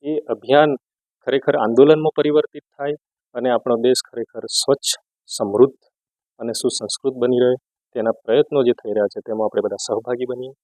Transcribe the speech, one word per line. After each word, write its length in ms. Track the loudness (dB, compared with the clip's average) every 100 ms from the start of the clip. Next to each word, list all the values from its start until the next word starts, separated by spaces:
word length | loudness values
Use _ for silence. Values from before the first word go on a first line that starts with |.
એ 160 | -4 -6
અભિયાન 580 | -4 -8 2 4 4 0 _ _ _ _ -4
ખરેખર 300 | -2 0 0
આંદોલનમાં 540 | 2 4 6 6 2 -2
પરિવર્તિત 460 | 0 0 -2 -8 _ _
થાય 140 | -8 -8 _ _ _
અને 160 | -6 -2
આપણો 260 | 0 0 0
દેશ 240 | 2 0 -2
ખરેખર 280 | -12 -12 -12 -8
સ્વચ્છ, 480 | -4 -2 -2 -2 -8 _ _ _
સમૃદ્ધ 520 | -6 -2 4 4 4 _ _ _ _ _ _
અને 140 | -8
સુસંસ્કૃત 600 | -4 -4 -4 -8 -6 -6
બની 240 | -2 0 2
રહે, 160 | 2 0 _ _ _
તેના 160 | -6 -4
પ્રયત્નો 520 | -4 0 0 2 0
જે 100 | 0
થઈ 200 | 0 -4
રહ્યા 140 | -2 -2
છે, 140 | -4
તેમાં 240 | -10 -4
આપણે 160 | -2 -2
બધા 160 | -4 -6
સહભાગી 480 | -6 -6 -4 -6
બનીએ. 280 | -6 -8 -12 -16